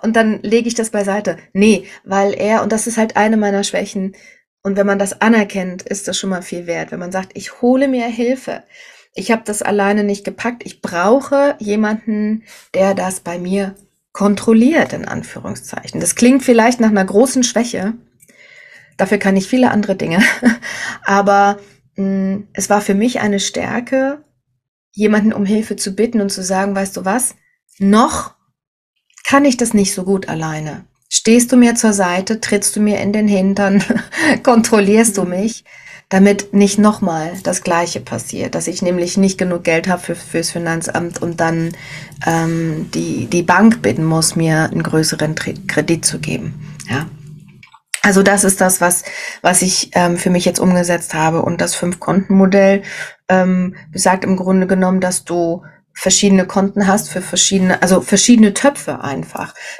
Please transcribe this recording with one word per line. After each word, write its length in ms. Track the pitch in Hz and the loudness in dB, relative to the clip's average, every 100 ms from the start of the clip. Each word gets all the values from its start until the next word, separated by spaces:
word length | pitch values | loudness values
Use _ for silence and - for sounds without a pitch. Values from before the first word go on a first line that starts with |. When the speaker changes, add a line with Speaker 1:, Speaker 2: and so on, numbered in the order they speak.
Speaker 1:
und 140 | 220 226 | 0 2
dann 260 | 220 208 | 2 0
lege 260 | 208 226 233 | 0 0 0
ich 80 | 226 | -4
das 140 | 220 | -4
beiseite." 480 | 214 196 202 202 170 - | -4 -2 -2 -4 -8 -6
Nee, 320 | 190 220 196 - - | 2 4 4 -2 -16
weil 300 | - 196 202 | -4 0 0
er, 300 | - 208 220 | 0 0 0
und 80 | 208 | 0
das 160 | 220 240 | -2 -4
ist 100 | 226 | -2
halt 180 | 220 214 | -2 0
eine 200 | 214 220 | 2 2
meiner 260 | 202 196 | 0 -2
Schwächen, 520 | 202 185 196 196 190 - - _ _ _ | -2 -4 -4 -6 -8 -10 -20 _ _ _
und 120 | 202 196 | -4 0
wenn 120 | 202 | 0
man 120 | 196 | 0
das 220 | 196 - | -2 0
anerkennt, 640 | 220 226 202 196 180 180 | 2 2 0 -4 -8 -8
ist 240 | - 196 - | -10 -10 -8
das 80 | 190 | -6
schon 140 | 196 | -4
mal 100 | 180 | -6
viel 260 | 180 175 175 | -8 -10 -6
wert. 240 | 165 160 | -8 -8
Wenn 80 | 170 | -10
man 120 | 180 | -8
sagt, 180 | 185 185 - | -8 -8 -12
"Ich 260 | - - | -16 -2
hole 260 | 247 262 277 | 2 2 2
mir 200 | 254 240 | 0 -4
Hilfe, 560 | 233 240 262 - - - - - - _ | -2 -2 -2 -6 -12 -14 -20 -20 -20 _
ich 180 | - 190 | -8 -2
habe 120 | 226 226 | -2 -2
das 160 | 208 | -6
alleine 420 | - 202 196 208 | -2 0 2 2
nicht 220 | 208 202 208 | 0 -4 -8
gepackt, 380 | 196 226 240 190 | -8 -8 -8 -12
ich 160 | - | -12
brauche 760 | 208 175 190 269 269 277 285 - | -6 0 2 2 2 0 0 -2
jemanden, 840 | 208 208 214 220 - 214 214 220 - - _ | -4 -2 0 -2 -4 -4 -2 -4 -8 -20 _
der 200 | 185 190 | 0 0
das 260 | 190 185 185 | 0 -4 -6
bei 180 | 175 175 | -10 -8
mir 360 | 175 196 196 196 _ _ _ | -4 -4 -4 -10 _ _ _
kontrolliert", 800 | - 202 202 - 226 247 320 - | -2 0 2 4 4 4 4 0
in 120 | 151 - | -4 -8
Anführungszeichen. 960 | - - - - - - - - - | -8 -10 -12 -12 -12 -12 -14 -10 -6
Das 140 | - - | -4 2
klingt 280 | 240 269 | 4 4
vielleicht 360 | 254 233 226 247 | 4 4 4 4
nach 100 | 220 | 2
einer 160 | 208 190 | 2 2
großen 380 | 202 262 254 | 4 4 2
Schwäche, 500 | 247 214 240 - 196 226 _ _ _ _ - - - - _ - | 0 0 -2 -4 -6 -8 _ _ _ _ -20 -20 -20 -20 _ -4
dafür 220 | 190 208 | 0 0
kann 180 | 196 190 | 2 0
ich 100 | 190 | 2
viele 240 | 254 247 | 2 2
andere 240 | 208 202 190 | 2 0 -2
Dinge, 260 | 160 170 - - 247 233 | -2 2 2 2 0 0
<laughs> 400 | - - - - - | -4 -10 -10 -6 0
aber, 540 | 196 196 202 202 202 - _ _ - | 2 4 4 4 0 -8 _ _ -6
mm, 440 | 196 196 190 196 - | -4 -2 -2 -4 -8
es 160 | - - | -8 -2
war 120 | 208 | 0
für 140 | 202 196 | 0 0
mich 240 | 233 247 | 0 0
eine 180 | 208 196 | -2 -2
Stärke, 840 | 196 - - 233 240 262 269 294 _ _ _ _ _ _ _ | -2 -6 -4 -6 -2 -2 -2 -4 _ _ _ _ _ _ _
jemanden 420 | 196 208 208 214 | -2 2 2 2
um 120 | - 196 | 0 0
Hilfe 300 | 214 220 202 | 0 -2 -6
zu 180 | 202 190 | -6 -2
bitten 260 | 233 233 | -2 0
und 100 | 202 | -2
zu 120 | 190 | -4
sagen, 320 | 185 190 202 196 | -4 -2 -2 -2
"Weißt 220 | 190 190 | -4 -6
du 80 | 185 | -2
was, 300 | 233 247 - _ _ _ - | -2 -2 -8 _ _ _ -2
noch 560 | 196 214 294 - - _ _ _ _ _ _ _ _ _ - | 4 4 4 0 -10 _ _ _ _ _ _ _ _ _ 0
kann 200 | 285 285 | 4 4
ich 120 | 233 | 2
das 160 | 233 | 2
nicht 200 | 208 196 | 2 0
so 100 | - | -2
gut 240 | 185 196 - | -2 -2 -2
alleine." 560 | 160 160 156 156 - - _ - | -6 -6 -6 -8 -12 -16 _ -6
Stehst 420 | - - 240 240 | -2 4 4 6
du 60 | 254 | 6
mir 180 | 240 233 | 6 4
zur 180 | 220 | 2
Seite, 480 | 202 180 180 190 220 | 2 0 -2 -4 -6
trittst 340 | - 202 - 208 | -2 -2 -2 0
du 60 | |
mir 180 | 208 208 | 0 0
in 140 | 196 | -2
den 140 | 214 214 | 0 2
Hintern, 560 | 196 190 196 196 196 - 240 - | 2 2 2 2 2 2 -2 -4
<laughs> 300 | - 320 - | -2 0 2
kontrollierst 760 | - 233 226 214 202 220 226 202 | 2 4 4 4 4 4 2 0
du 60 | |
Speaker 2:
Mhm. 60 | 180 | -2
Speaker 1:
mich, 340 | 180 220 - - - - - - | -2 -4 -6 -16 -20 -20 -20 -2
damit 440 | 190 202 202 - | 4 4 4 0
nicht 260 | 202 202 208 | 2 2 4
nochmal 540 | 208 214 185 160 160 185 | 2 2 -2 -4 -6 -6
das 200 | - 180 | -4 -4
Gleiche 360 | - 170 170 - | -2 -2 -2 -6
passiert, 560 | - - - 95 - 165 | -8 -10 -8 -8 -6 -6
dass 120 | 165 | -6
ich 140 | - | -4
nämlich 360 | 180 180 175 202 | -2 -2 -2 2
nicht 200 | 196 190 | 0 0
genug 260 | 185 175 | -4 -2
Geld 240 | 175 165 185 | 0 0 0
habe 140 | 180 | -4
für, 140 | - 170 | -4 -10
fürs 360 | - 165 165 | -8 -6 -4
Finanzamt 720 | 170 165 165 165 - 170 - | -4 -4 -4 -4 -6 -6 -6
und 180 | 170 165 | -6 -2
dann, 340 | 165 165 165 170 - - - - - | -2 -2 -4 -8 -16 -18 -18 -8 -2
ähm, 640 | 165 165 165 165 156 - | 0 0 -2 -4 -4 -6
die, 320 | 165 165 143 - | -6 -4 -6 -4
die 160 | 175 | -2
Bank 380 | 170 180 220 226 | 2 4 4 4
bitten 240 | - - 160 | 0 0 0
muss, 300 | 160 156 170 | 0 0 0
mir 340 | 160 156 160 | 0 0 0
einen 120 | 165 | -2
größeren 520 | 160 160 156 156 151 156 | -2 0 0 -2 -4 -4
Tri-, 300 | - - - | -8 -10 -6
Kredit 380 | - 160 165 - | -2 -2 -2 -4
zu 140 | - | -6
geben, 560 | 151 - - - - - - | -6 -8 -8 -12 -16 -14 -8
ja. 180 | 117 - - - - - - - _ _ - | -8 -8 -14 -20 -20 -20 -20 -20 _ _ -2
Also 200 | 208 190 | 2 4
das 220 | 196 202 196 | 4 4 2
ist 160 | 190 | 2
das, 180 | 185 185 | 0 2
was, 240 | 175 - - - - - | 0 0 -6 -12 -14 -4
was 200 | 175 185 | 0 2
ich, 300 | 185 - - | 0 -2 -2
ähm, 240 | 180 175 175 | 0 0 0
für 120 | 190 | 0
mich 160 | 180 180 | 0 0
jetzt 140 | - | 2
umgesetzt 520 | 185 180 175 170 - | 2 2 2 -2 -4
habe. 280 | 160 160 160 | -2 0 0
Und 180 | - 170 | 0 -2
das 160 | 175 - | -4 -2
Fünf-Konten-Modell, 1080 | 180 185 - 175 190 190 190 196 196 196 196 - - - - | -4 -4 -2 0 2 4 6 6 4 2 -2 -12 -14 -10 0
ähm, 480 | 185 185 185 180 - - | 2 2 0 -2 -6 -12
besagt 320 | - 190 190 | -2 0 2
im 140 | 190 185 | 0 -2
Grunde 280 | 185 190 185 | 2 2 2
genommen, 360 | 185 185 185 | 2 2 2
dass 240 | 185 180 - | 0 -4 -4
du 380 | 175 170 175 - - _ | -2 -2 -4 -10 -20 _
verschiedene 520 | - 190 - 202 190 185 | -4 0 2 4 4 2
Konten 420 | 196 196 202 196 | 0 0 0 2
hast 220 | 202 - | 0 -2
für 120 | 185 | -8
verschiedene, 600 | 190 185 - 196 185 180 | -6 -2 0 2 2 2
also 180 | - 190 | 2 2
verschiedene 540 | - 196 - 247 214 | 2 2 6 6 6
Töpfe 480 | 202 277 285 - - | 4 0 0 -4 -8
einfach. 520 | 143 139 165 - - - - | -6 -8 -8 -10 -10 -12 -18